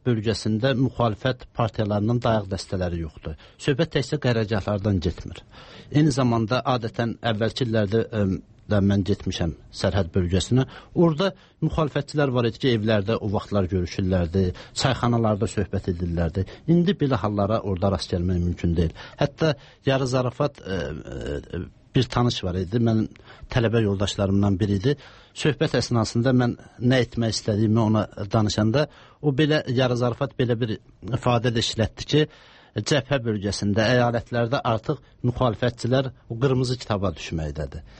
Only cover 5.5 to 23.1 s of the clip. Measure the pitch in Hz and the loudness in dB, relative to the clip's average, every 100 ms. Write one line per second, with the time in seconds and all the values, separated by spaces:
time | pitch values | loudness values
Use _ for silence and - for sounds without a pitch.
5.5 | - - - - 147 151 131 123 117 107 | -20 -20 -20 -2 2 4 4 2 2 0
6.5 | 127 139 127 110 - 117 - 117 107 113 | -2 0 -2 -2 -4 -4 -2 -2 0 -2
7.5 | - 123 110 101 113 110 110 98 92 - | -2 0 0 2 0 0 0 0 -2 -6
8.5 | - - 104 98 101 95 101 - 90 85 | -18 -2 2 4 2 2 -2 -2 -2 -2
9.5 | 69 - - 101 92 85 101 87 92 - | -4 -12 -4 0 0 0 0 2 0 2
10.5 | 123 131 - - - 170 147 190 - - | 2 0 -4 -6 2 2 4 -2 -4 -12
11.5 | _ 156 - 151 147 139 151 143 123 117 | _ -2 0 -2 -2 -4 0 0 2 0
12.5 | - 135 117 104 110 98 110 104 98 - | 0 0 2 2 2 2 -2 -2 -4 -2
13.5 | 104 92 92 87 - 92 92 85 98 92 | 0 0 0 -2 -2 0 2 2 0 0
14.5 | - - - 143 120 120 120 110 107 104 | -2 -10 -4 -2 0 0 2 2 0 -2
15.5 | - 95 101 - 85 87 85 85 85 95 | -2 -4 -4 -4 -4 -2 -2 -2 -2 -6
16.5 | - - 170 175 202 143 131 104 104 98 | -6 0 2 2 0 0 0 0 0 0
17.5 | 110 101 92 98 95 - 92 90 90 87 | 0 -2 0 0 0 -2 -2 0 0 0
18.5 | 82 87 82 82 - - - 147 - 160 | -2 0 0 0 -4 -12 -4 -4 0 -2
19.5 | 147 - - - 135 131 131 123 - 147 | -2 -8 -6 -2 0 0 0 0 -2 -4
20.5 | - - 95 73 78 - 62 58 71 - | -4 -6 -4 -4 -8 -10 -10 -6 -8 -6
21.5 | 87 76 - - 139 120 - 120 120 92 | -8 -10 -14 -4 0 0 2 0 0 -2
22.5 | 90 87 117 117 110 - | -4 -2 0 2 2 0